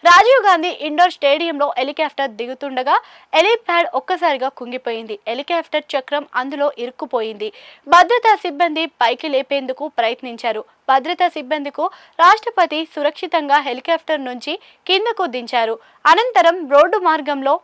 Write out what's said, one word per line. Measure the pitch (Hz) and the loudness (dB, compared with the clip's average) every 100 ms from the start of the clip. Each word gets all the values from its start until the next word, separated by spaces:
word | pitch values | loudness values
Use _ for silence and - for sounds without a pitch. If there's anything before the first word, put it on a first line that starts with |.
| 339 | 6
రాజీవ్ | 349 427 523 403 | 6 8 6 6
గాంధీ | 339 349 277 302 | 2 0 -6 -4
ఇండోర్ | 302 359 - | 2 2 2
స్టేడియంలో | 285 302 339 294 285 247 | 0 0 -2 -2 -2 -2
హెలికాప్టర్ | 269 294 302 - 277 214 | -4 -4 -6 -4 -6 -6
దిగుతుండగా | 240 262 277 262 254 415 - - _ 311 | -12 -10 -8 -4 0 0 -2 -20 _ 2
హెలీప్యాడ్ | 370 453 - 349 339 262 | 2 2 0 0 0 -4
ఒక్కసారిగా | 262 359 330 269 262 - | -4 -2 0 0 -4 -6
కుంగిపోయింది. | 240 254 240 226 226 202 - | -12 -8 -8 -8 -10 -12 -8
హెలికాప్టర్ | 240 285 339 320 302 302 | -8 -4 -6 -4 -6 -4
చక్రం | 285 262 285 285 254 | -6 -4 -6 -4 -8
అందులో | 262 294 285 - | -8 -4 -4 -4
ఇరుక్కుపోయింది. | 240 - 285 247 220 208 214 - - _ - 349 | -12 -10 -8 -6 -6 -8 -12 -12 -20 _ 2 4
భద్రతా | 359 480 466 415 359 | 4 2 2 2 -2
సిబ్బంది | 285 339 302 330 _ | -2 -2 -2 -6 _
పైకి | 233 254 - 269 | -2 -2 -2 -4
లేపేందుకు | 269 277 262 254 302 - | -2 -6 -6 -8 -8 -4
ప్రయత్నించారు. | 226 247 254 233 240 214 - _ - | -4 -4 -12 -8 -6 -6 -10 _ 0
భద్రతా | 269 254 349 359 311 | 0 0 -2 -2 -2
సిబ్బందికు | 254 302 277 285 339 - _ - | -6 -6 -6 -6 -6 -6 _ 2
రాష్ట్రపతి | 339 440 453 427 339 311 320 | 4 4 0 0 0 -2 -6
సురక్షితంగా | - 285 302 359 330 294 285 277 | -4 -4 -4 -4 -4 0 0 0
హెలికాప్టర్ | 247 294 320 - 311 254 | -8 -4 -4 -2 -6 -6
నుంచి | 247 285 359 _ _ - | -10 -10 -10 _ _ -2
కిందకు | 381 453 453 285 247 | 0 0 -4 -4 -6
దించారు. | 233 247 226 226 _ _ 285 | -4 -2 -2 -4 _ _ 4
అనంతరం | 339 494 381 339 359 285 | 4 4 4 4 2 2
రోడ్డు | 285 349 415 359 | 4 4 2 0
మార్గంలో | 320 285 285 269 320 | 0 -2 -2 0 -2